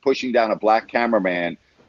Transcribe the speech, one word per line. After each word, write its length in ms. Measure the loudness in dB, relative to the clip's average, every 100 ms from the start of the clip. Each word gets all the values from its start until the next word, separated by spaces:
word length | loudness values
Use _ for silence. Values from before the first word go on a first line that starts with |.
pushing 300 | -2 -2 0
down 200 | 0 0
a 40 | 0
black 320 | 2 2 0
cameraman, 680 | -2 0 0 0 -2 -4 -6 _ _